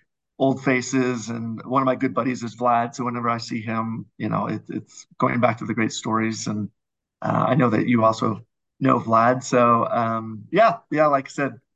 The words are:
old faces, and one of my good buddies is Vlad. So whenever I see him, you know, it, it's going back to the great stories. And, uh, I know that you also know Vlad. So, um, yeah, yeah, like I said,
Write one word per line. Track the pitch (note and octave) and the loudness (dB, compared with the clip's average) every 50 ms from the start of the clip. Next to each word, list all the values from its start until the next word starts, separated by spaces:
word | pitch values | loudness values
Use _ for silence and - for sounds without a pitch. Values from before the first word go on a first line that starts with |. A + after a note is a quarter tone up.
| _ _ _ _ _ _ _ - | _ _ _ _ _ _ _ 0
old | C3+ C3+ C3 C3 - | 0 0 0 0 0
faces, | D3 C3 B2+ B2+ - C3+ C3 B2+ B2 B2 A#2 G#2 A2 | 0 0 0 0 0 0 0 0 0 -2 -4 -6 -6
and | A#2 A#2 A2+ A2+ A2+ G#2 - | -8 -6 -6 -8 -8 -8 -6
one | - B2+ C3+ C3+ | -2 0 2 2
of | |
my | C3 B2+ | 2 0
good | A2+ C3 C3 F#2+ | 0 0 -2 0
buddies | B2 A#2 C3 B2+ A2 | 0 -2 -2 -4 -4
is | A#2+ A2+ G#2+ | -6 -8 -6
Vlad. | - B2 B2 A#2+ A#2 A#2 A#2+ - | -2 0 2 2 2 0 -2 -4
So | - B2 | -6 -6
whenever | A#2+ A#2 A#2+ A#2+ A#2+ | -6 -4 -4 -2 -2
I | A#2 | -2
see | A#2 A2+ - B2 A#2 | -4 -4 -6 -8 -6
him, | G#2+ A#2 A2+ A2+ A2+ A2+ A2+ C#3 - _ _ | -6 -4 -4 -4 -4 -4 -6 -8 -10 _ _
you | - A2+ | -8 -4
know, | G#2+ A2 G#2 G#2 | -2 -2 -2 -2
it, | A2+ A2 G#2 - - | -4 -6 -6 -8 -8
it's | A2+ A2 - _ - - - _ - - | -10 -10 -10 _ -20 -20 -20 _ -6 -2
going | B2+ B2+ C3 A#2+ | -2 0 0 2
back | A#2 A#2 A2+ A#2 | 0 0 -2 -2
to | A#2+ | -6
the | A2 A2 | -6 -2
great | A2+ A2 G#2 | -2 -2 -2
stories. | - - - A#2+ A2 A2 A2 A2 A2 G#2 G#2+ | -4 -6 -6 -4 -2 -2 -2 -2 -4 -6 -6
And, | - G#2+ G#2+ G#2 - _ _ _ _ _ _ _ _ _ - | -6 -6 -6 -6 -8 _ _ _ _ _ _ _ _ _ -8
uh, | - - - - - - | -6 -4 -2 0 0 2
I | B2+ | 2
know | - B2+ A#2+ | 2 2 2
that | A2 G#2+ A2 | 2 2 2
you | A#2 B2 A2+ A2 | 2 2 4 4
also | A2 A2 - A#2+ A2+ G#2+ - - _ _ _ _ _ _ - | 4 2 2 0 -2 -2 -4 -8 _ _ _ _ _ _ -2
know | C3 C3 C3 A#2+ | 2 2 2 2
Vlad. | - A2+ A2+ A2+ A2+ B2 B2+ B2+ - | 2 2 2 4 4 4 2 0 -2
So, | - C3+ B2 A#2+ A#2+ A#2 A#2 A#2 | 0 2 4 6 6 4 4 2
um, | - - A#2+ A#2 A2+ A2+ A2+ A2 A2 A2 G#2+ G#2+ - | 0 0 0 0 0 -2 -4 -6 -8 -12 -12 -10 -2
yeah, | D#3+ F#3+ A3+ A3 - - _ - | 4 4 4 4 4 0 _ -4
yeah, | D3 D3+ D#3 | 2 2 4
like | D3+ C#3+ C3+ C3 | 4 4 2 0
I | - | -2
said, | - - C#3+ B2+ A2+ A2+ _ _ _ | -4 -4 -4 -4 -4 -8 _ _ _